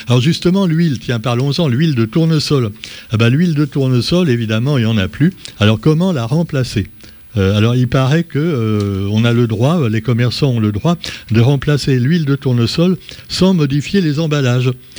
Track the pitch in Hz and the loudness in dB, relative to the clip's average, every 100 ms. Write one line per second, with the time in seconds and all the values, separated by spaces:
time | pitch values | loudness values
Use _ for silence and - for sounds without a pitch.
0 | - 123 135 - 175 190 190 160 170 120 | -2 0 2 0 0 0 0 0 0 -2
1 | - 120 123 120 139 139 160 123 160 123 | -4 -4 -2 -2 -2 0 0 0 0 0
2 | 110 165 165 156 - 143 110 101 - - | 0 0 2 0 0 0 -2 -6 -16 -18
3 | - 110 117 135 180 147 147 147 131 123 | -4 0 2 2 2 0 -2 -2 0 0
4 | 110 175 175 120 110 110 131 135 110 110 | 0 0 0 0 -2 -2 0 0 0 0
5 | 92 - 156 - - - 104 110 156 156 | -2 0 0 -2 -10 0 2 2 2 2
6 | 190 151 113 156 165 139 123 110 - - | 0 -2 -2 -2 -2 -2 -4 -4 -6 -10
7 | - - _ 110 95 104 110 123 127 135 | -20 -20 _ 0 2 2 2 2 0 0
8 | 131 160 170 135 165 135 110 107 101 98 | 2 0 -2 -4 -2 -2 0 0 -2 -2
9 | 98 107 120 120 117 107 131 175 120 110 | -2 0 2 2 0 0 0 0 0 -2
10 | 110 117 123 - 143 120 107 101 160 170 | -2 0 -2 0 0 0 0 0 -2 -2
11 | - - - 107 120 139 - 147 - 131 | -6 -12 -2 2 2 2 0 -2 0 0
12 | 123 175 139 139 135 120 113 - 180 180 | 2 0 0 -2 0 0 0 0 0 0
13 | - - - - 185 185 143 143 - 202 | -6 -20 -8 0 2 2 0 -2 -2 0
14 | 160 143 165 147 127 127 127 127 - | 0 -2 -2 0 0 0 0 -4 -10